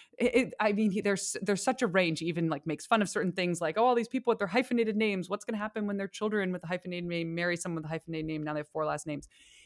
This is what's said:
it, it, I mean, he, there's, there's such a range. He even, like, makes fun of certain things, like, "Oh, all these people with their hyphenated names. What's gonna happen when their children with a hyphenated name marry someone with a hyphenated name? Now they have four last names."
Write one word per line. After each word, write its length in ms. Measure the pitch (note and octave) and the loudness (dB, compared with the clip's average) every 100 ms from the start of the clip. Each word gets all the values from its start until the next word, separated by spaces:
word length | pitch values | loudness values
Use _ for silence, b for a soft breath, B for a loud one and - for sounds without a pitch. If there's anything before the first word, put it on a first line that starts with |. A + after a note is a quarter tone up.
| B - | B -2
it, 160 | B3 B3 | 2 4
it, 180 | A3+ - | 2 2
I 140 | G#3+ | 2
mean, 180 | G#3 A3 | 4 2
he, 100 | F#3+ | 2
there's, 340 | G3+ G3 - - | 2 0 -2 -4
there's 220 | G#3 G3 | 0 0
such 180 | - B3+ | 2 2
a 60 | A3+ | 2
range. 320 | F3+ F3 D#3+ | 4 4 2
He 60 | D#3+ | -2
even, 240 | E3 E3 | 0 0
like, 180 | D#3+ E3 | 0 -4
makes 180 | - - | -6 2
fun 160 | A3+ | 2
of 80 | G3+ | 2
certain 220 | G#3 F#3 | 0 0
things, 280 | F3 F3 E3+ | 0 0 0
like, 180 | D#3+ E3 | 0 4
"Oh, 80 | B3 | 4
all 100 | A#3+ | 4
these 120 | A3+ | 2
people 240 | C4 A#3+ | 0 0
with 60 | A3 | 0
their 100 | G3 | 2
hyphenated 480 | G#3+ C4 A#3+ A3 G#3+ | 0 2 2 2 2
names. 340 | A3 G3 E3 | 0 0 -2
What's 160 | G3+ - | -6 -4
gonna 120 | A3 | -6
happen 300 | G#3 A3 G#3 | -6 -4 -4
when 100 | G3+ | -4
their 100 | G3 | -6
children 440 | - G#3+ G#3 F#3 | -4 -2 0 0
with 120 | F3+ | -2
a 40 | D#3+ | -4
hyphenated 380 | F3+ F3+ F3 F3 | -6 -4 -6 -4
name 280 | E3+ E3 | -2 -2
marry 220 | E3 F3 F3 | -2 0 -2
someone 240 | F3 E3 | -2 -4
with 40 | D#3 | -4
a 80 | |
hyphenated 320 | D#3+ - D#3+ D#3 | -6 -6 -6 -4
name? 180 | D#3 | -4
Now 100 | D3+ | -4
they 60 | D3+ | -4
have 100 | D3+ | -4
four 160 | D#3 D3+ | -2 -2
last 220 | D3+ - | -2 -4
names." 200 | C#3+ - b b b | -8 -10 b b b